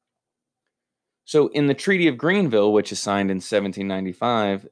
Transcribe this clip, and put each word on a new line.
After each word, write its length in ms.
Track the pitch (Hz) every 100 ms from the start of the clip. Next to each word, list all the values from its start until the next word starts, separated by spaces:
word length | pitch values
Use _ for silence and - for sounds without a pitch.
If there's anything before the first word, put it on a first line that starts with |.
| _ _ _ _ _ _ _ _ _ _ _ _ -
So 240 | 151 143
in 180 | - 143
the 80 | 135
Treaty 320 | - 185 170
of 100 | 120
Greenville, 560 | 160 202 170 110 104
which 180 | 107 101
is 80 | 101
signed 300 | 104 101 98
in 100 | 92
seventeen 480 | - 104 98 95 98
ninety-five, 800 | 95 95 90 117 117 101 98 -